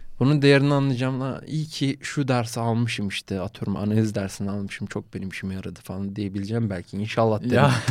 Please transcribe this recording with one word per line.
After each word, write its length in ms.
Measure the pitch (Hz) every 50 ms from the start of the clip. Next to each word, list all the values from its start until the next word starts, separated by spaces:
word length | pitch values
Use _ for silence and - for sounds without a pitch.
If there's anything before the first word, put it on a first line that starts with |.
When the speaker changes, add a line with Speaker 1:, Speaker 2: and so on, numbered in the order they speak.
| - - - -
Speaker 1:
bunun 220 | 123 135 151 147
değerini 320 | 135 139 139 139 139 143 143
anlayacağım. 480 | 139 139 139 131 117 131 131 135 127
"La, 200 | 131 135 - - -
iyi 180 | - - 156 151
ki 320 | 156 - - 143 135 131 -
şu 260 | - - - 151 143
dersi 320 | 127 131 123 113 117 - 123
almışım 480 | 113 117 113 117 120 117 - - 104
işte, 340 | 98 - - - - 98 95
atıyorum 340 | 90 98 - - - 104 98
analiz 380 | - 101 104 107 110 110 107 101
dersini 360 | 101 98 95 - - 101 98
almışım, 360 | 101 104 98 98 - - 104
çok 260 | 98 - 101 101 - -
benim 160 | 95 95 95
işime 240 | 85 - - 95 95
yaradı." 260 | 95 90 90 87 - -
falan 320 | - 92 95 98 98 98
diyebileceğim 540 | 107 104 98 95 104 98 98 113 117 120 104
belki. 280 | 98 87 - - -
İnşallah 420 | 98 104 110 - 123 113 113 107 104
derim. 120 | - 120 127
Speaker 2:
Ya. 180 | 120 139 139 123 117 - -